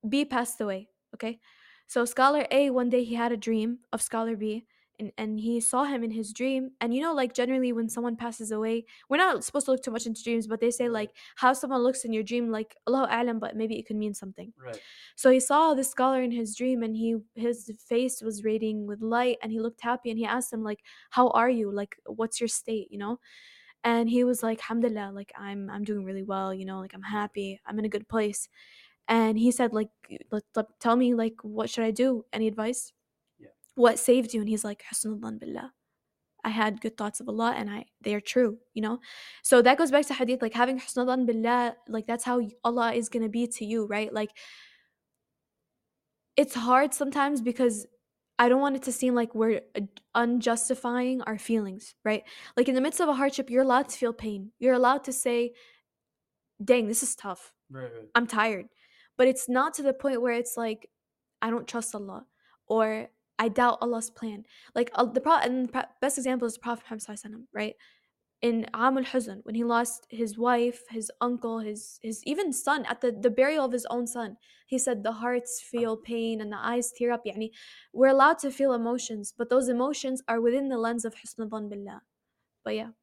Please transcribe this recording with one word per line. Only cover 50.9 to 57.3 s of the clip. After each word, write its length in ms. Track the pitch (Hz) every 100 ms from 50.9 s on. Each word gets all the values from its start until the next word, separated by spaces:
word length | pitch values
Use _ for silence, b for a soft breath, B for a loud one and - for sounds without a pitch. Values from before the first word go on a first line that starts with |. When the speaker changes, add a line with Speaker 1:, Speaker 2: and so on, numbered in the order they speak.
| 240 247 262
Speaker 1:
our 140 | - 214
feelings, 580 | - 226 202 185 - _
right? 200 | 214 214 - B B -
Like, 100 | 247
in 80 | 254
the 60 |
midst 180 | 285 330
of 80 | 330
a 40 |
hardship, 360 | 262 277 277 269
you're 120 | 240
allowed 260 | 269 247 269
to 80 | -
feel 160 | 240
pain. 380 | 233 220 202 202 _
You're 140 | 247
allowed 300 | 254 254 277 269
to 80 |
say, 400 | 262 247 240 240 b b b _ _ _ _ _ _ _ _
"Dang, 240 | 202 247 220
this 160 | 226
is 120 | 247 -
tough. 380 | 202